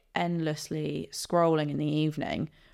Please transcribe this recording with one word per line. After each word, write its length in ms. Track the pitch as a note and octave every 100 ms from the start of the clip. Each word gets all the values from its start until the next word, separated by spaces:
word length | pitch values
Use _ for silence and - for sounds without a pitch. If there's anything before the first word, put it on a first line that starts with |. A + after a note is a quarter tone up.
| _
endlessly 960 | - F3 E3+ D#3+ D3+ - D#3 D3+ D3 E3
scrolling 580 | - - F3 E3 D#3+ D3
in 60 | C#3+
the 100 | D3+
evening, 640 | D3+ D#3 D3+ - - D#3 - -